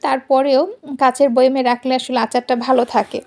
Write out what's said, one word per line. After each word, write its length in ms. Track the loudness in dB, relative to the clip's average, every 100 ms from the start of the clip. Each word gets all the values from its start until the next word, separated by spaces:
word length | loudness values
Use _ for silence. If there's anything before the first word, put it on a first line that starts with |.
তারপরেও 640 | -4 -4 0 0 2 2 0 -6 -12 0
কাচের 300 | 0 2 2
বয়মে 340 | 4 2 2
রাখলে 320 | -2 -2 -2
আসলে 260 | -4 -2 -4
আচারটা 340 | -2 -4 -2 -4
ভালো 280 | 0 0
থাকে। 360 | 0 -2 -2 -8